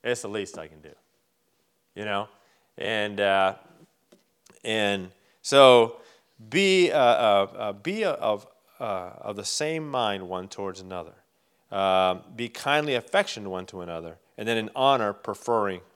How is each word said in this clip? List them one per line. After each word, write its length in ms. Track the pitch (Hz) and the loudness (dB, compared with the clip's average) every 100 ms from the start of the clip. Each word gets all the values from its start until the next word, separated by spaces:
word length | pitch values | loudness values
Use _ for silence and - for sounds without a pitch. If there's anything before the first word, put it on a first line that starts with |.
It's 200 | 120 120 | -4 -4
the 60 | 110 | -4
least 300 | 107 95 - | -8 -8 -12
I 80 | 80 | -16
can 140 | 78 | -18
do." 120 | 76 - _ _ _ _ _ _ _ _ _ | -20 -20 _ _ _ _ _ _ _ _ _
You 100 | - | -12
know? 240 | 104 101 107 _ _ _ _ - | -4 -4 -6 _ _ _ _ -10
And, 440 | 101 110 104 101 | -6 -4 -4 0
uh, 340 | 101 98 95 98 - _ _ _ _ _ _ _ _ - | 2 4 2 0 -16 _ _ _ _ _ _ _ _ -14
and 480 | - 110 104 101 92 _ _ _ | -4 0 0 -2 -6 _ _ _
so 600 | - 139 135 123 117 - - _ _ _ 110 | 2 8 10 10 6 -2 -20 _ _ _ -6
be, 420 | 151 196 190 175 | 0 4 4 4
uh, 80 | 147 | 4
uh, 480 | 123 120 110 101 98 - | 4 4 4 4 2 -4
uh, 160 | 107 | -8
be 320 | 101 127 208 | -8 -8 -4
of, 420 | 202 151 110 104 - _ _ _ | -4 -2 -2 -4 -6 _ _ _
uh, 300 | 117 95 90 - | -6 -6 -8 -12
of 160 | - 104 | -12 -10
the 80 | |
same 440 | 101 - 151 160 151 | -8 -4 -4 -4 -4
mind 400 | 131 110 98 92 | -2 -2 -2 -6
one 200 | 92 98 | -8 -8
towards 320 | - 101 92 | -10 -10 -10
another. 340 | 92 92 82 - _ _ _ _ _ | -12 -12 -12 -18 _ _ _ _ _
Um, 540 | 98 98 95 92 92 - | -2 2 4 2 0 -8
be 140 | 113 117 | -12 -10
kindly 480 | - 143 147 151 127 | -8 -2 0 0 -4
affectioned 520 | - 196 196 - 101 | -2 -2 -2 -8 -8
one 160 | 92 92 | -10 -10
to 140 | 95 | -14
another, 360 | 87 82 82 82 _ - | -10 -10 -12 -18 _ -10
and 120 | 107 | -4
then 80 | 117 | -4
in 140 | 107 | -4
honor 380 | - 131 135 107 | 0 2 2 0
preferring 680 | 101 - 101 - 117 101 92 85 | -4 -8 -8 -2 0 0 -6 -14